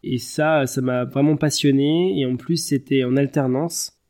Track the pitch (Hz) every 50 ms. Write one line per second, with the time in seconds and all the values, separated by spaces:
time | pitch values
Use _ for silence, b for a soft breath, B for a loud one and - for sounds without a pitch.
0 | - - 135 120 - - - - 151 156 160 151 135 123 - 135 127 123 127 123
1 | 123 127 - 131 143 151 156 143 - 151 - - - 143 135 139 139 147 156 170
2 | 180 190 196 165 135 127 127 123 - - 170 156 - - 147 131 127 - 139 135
3 | 127 123 127 139 143 135 - 156 135 131 127 135 160 170 - - - - _ _
4 | _